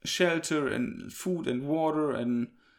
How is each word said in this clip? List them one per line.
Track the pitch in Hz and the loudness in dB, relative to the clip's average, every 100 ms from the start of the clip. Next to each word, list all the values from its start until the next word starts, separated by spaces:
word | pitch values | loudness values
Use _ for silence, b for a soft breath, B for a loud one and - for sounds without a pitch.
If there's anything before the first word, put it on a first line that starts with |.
shelter | - - 180 165 - 156 135 | -4 2 2 2 0 0 2
and | 120 120 - - | 0 -2 -4 -12
food | - 180 175 - | -6 -2 -2 0
and | 123 139 | -2 0
water | 160 156 151 151 | 2 2 2 0
and | 117 120 120 117 b b | 0 0 0 -2 b b